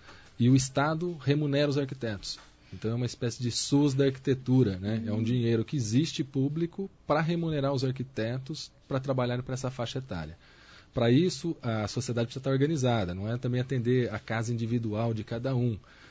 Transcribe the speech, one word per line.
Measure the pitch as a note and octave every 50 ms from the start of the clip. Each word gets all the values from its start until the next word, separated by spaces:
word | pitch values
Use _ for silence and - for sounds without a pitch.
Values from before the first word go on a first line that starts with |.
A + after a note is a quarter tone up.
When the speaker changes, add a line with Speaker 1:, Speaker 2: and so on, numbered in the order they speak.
| - - - - - - - -
Speaker 1:
E | A#2 B2
o | C3
Estado | C3+ C3+ - - C#3 C#3 D#3 D#3+ D#3+ F3 F3+ F3 D3+ B2+
remunera | C#3 C#3+ D3 D3+ C#3+ C#3 C#3+ D3 D3
os | C3+
arquitetos. | D3 C#3+ C3 C3+ - A#2+ A2+ G#2 F#2 - - - - - - - _ - - -
Então | F#2 - A2
é | A#2
uma | A#2+ B2
espécie | A#2 - - B2+ A#2 - -
de | B2 A#2+
sus | A2+ - - - C#3+ C#3 D3 D3 C3
da | C3+ C#3
arquitetura, | C#3 C3+ C3 - D3 C3 C3 - - B2+ C3 B2 G2+ F#2+
né? | F#2 F#2+ G#2 A2+ A2 A2+
É | G#2
um | G#2
Speaker 2:
Uhum. | G#2+ A2+
Speaker 1:
dinheiro | A2 B2 B2+ A#2 A#2 A#2 A2+ A2
que | - -
existe | D3 A2+ G#2+ A2 C3 E3 D#3+ - -
público | C#3 C3 - C3+ C3 C#3+ D3 E3 E3+ E3 - - G3 G3 - - _
pra | - D3 D3+
remunerar | E3 D#3+ F3 E3+ E3 E3 D#3 C#3+ C3+ C#3
os | C#3+ B2+ C3
arquitetos | C3 C3 C3 C3 - - - A2 A2+ B2 C3 C3+ - D#3 - - - - _ _ -
pra | C#3 C3
trabalharem | C3 C#3 C3 B2+ B2 A#2+ B2 B2 B2+
pra | - C3
essa | B2+ - B2+
faixa | B2+ - A#2 - - C3+
etária. | C3 - - E2+ D#2+ D2+ E2 - - - - - - - - - - - -
Pra | B2 A#2 A#2
isso, | B2 C#3 F3+ F#3 - - - E3+ D#3+ -
a | - A#2+ A2+ A2 G#2+
sociedade | G2+ - B2+ B2 - A#2 A#2 A#2
precisa | A#2 - C3+
estar | - C#3
organizada, | C3+ C3+ C#3 D3+ E3 C#3+ B2+ B2 A#2+ A2+ F#2+ F2 F2
não | F#2+ G2 G#2+
é | A#2
também | A#2+ - B2 B2 B2
atender | B2 B2+ C#3 B2+ A2 A#2+ B2+ B2+ A#2+ G2+ G#2+
a | G2
casa | - - A2+ A2+ A2+ A#2
individual | A#2+ A2+ A2+ A2 A#2+ A#2+ A2+ A2 G#2 G#2+ A#2 A#2 A2+
de | G#2+ G2+
cada | - A#2 A#2 B2 C3+ C3+
um. | A#2+ B2 A#2+ A2 F#2 - - - - - -